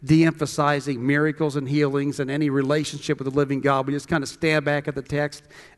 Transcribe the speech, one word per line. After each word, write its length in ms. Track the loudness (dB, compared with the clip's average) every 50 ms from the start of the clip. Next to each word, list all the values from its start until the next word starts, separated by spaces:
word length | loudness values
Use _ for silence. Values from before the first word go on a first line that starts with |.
| 2
de-emphasizing 1040 | 4 6 6 6 4 2 0 -4 -4 -2 0 2 2 2 0 -2 -4 -4 -2 0
miracles 500 | 2 2 2 2 0 0 -2 -2 -2 -2
and 140 | -4 -4 -2
healings 500 | 0 2 2 2 0 0 -2 -2 -2 -4
and 120 | -4 -4
any 180 | -2 0 0 2
relationship 720 | 2 2 2 2 0 0 0 -4 -8 -8 -4 -4 -4 -4
with 120 | -4 -2
the 60 | 0 0
living 240 | 0 0 0 0
God. 260 | 2 2 2 2 0 0
We 60 | -4
just 140 | -4 -2 -2
kinda 180 | -2 -2 -2
stand 400 | -4 -6 -2 0 2 2 2 2
back 220 | 0 -2 -2 -2 -4
at 80 | -8
the 60 | -8
text 420 | -8 -4 -4 -2 -2 -4 -6 -12 -18 -20 -20 -20 -20 -20 -12